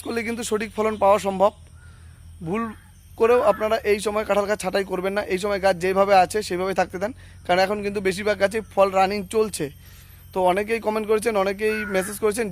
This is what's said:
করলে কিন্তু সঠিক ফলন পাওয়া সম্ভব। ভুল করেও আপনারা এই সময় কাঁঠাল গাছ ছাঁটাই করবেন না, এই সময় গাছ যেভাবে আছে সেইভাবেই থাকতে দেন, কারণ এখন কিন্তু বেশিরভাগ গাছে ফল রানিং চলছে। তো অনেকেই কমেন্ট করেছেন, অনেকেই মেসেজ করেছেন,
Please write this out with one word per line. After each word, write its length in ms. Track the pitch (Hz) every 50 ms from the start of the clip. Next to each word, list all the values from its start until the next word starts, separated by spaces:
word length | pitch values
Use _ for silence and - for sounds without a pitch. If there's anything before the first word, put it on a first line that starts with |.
| -
করলে 140 | 277 240 233 226 220
কিন্তু 140 | 233 226 226 -
সঠিক 200 | 220 208 226 214 -
ফলন 180 | 214 214 220 214 196
পাওয়া 160 | 202 196 202 208 175
সম্ভব। 260 | 196 196 185 190 214 - - - - - - - - - - - - - - - - - - 180
ভুল 160 | 160 190 226 233 220 208 - - - - - - - - -
করেও 200 | 226 226 240 247 - 214
আপনারা 260 | 202 220 214 214 226 226 - 208
এই 60 | 202 214 196
সময় 180 | 214 208 214 214 196
কাঁঠাল 180 | 202 208 202 196
গাছ 80 | 214 208 -
ছাঁটাই 220 | 185 190 202 196 190
করবেন 220 | 185 180 180 196 196
না, 60 | 208 208 -
এই 60 | 190 185
সময় 180 | 202 208 202 196 185
গাছ 120 | 196 185 170 175
যেভাবে 300 | 185 190 196 196 196 202 185 180
আছে 140 | 180 - 214 208 -
সেইভাবেই 280 | 185 175 185 196 190 196
থাকতে 160 | 185 - - 180
দেন, 100 | 185 226 269 - - - - - -
কারণ 160 | - 180 180 190
এখন 120 | 190 214 214 202
কিন্তু 160 | 202 196 214 185
বেশিরভাগ 300 | 190 180 190 208 208 208 190
গাছে 160 | 196 196 208 220 202 -
ফল 160 | - 202 196 196 190 190
রানিং 220 | 190 190 202 208 190 180 -
চলছে। 320 | 220 220 208 - - 156 139 - - - - - - - - - - - -
তো 60 | - 190 185 180
অনেকেই 300 | 180 202 208 208 226 226 214
কমেন্ট 200 | 214 214 220 220 202
করেছেন, 240 | 220 214 202 233 220 202 190
অনেকেই 320 | 196 196 196 220 214 220 214 214 202 196
মেসেজ 220 | 190 185 208 208 202
করেছেন, 240 | 226 214 202 233 233 196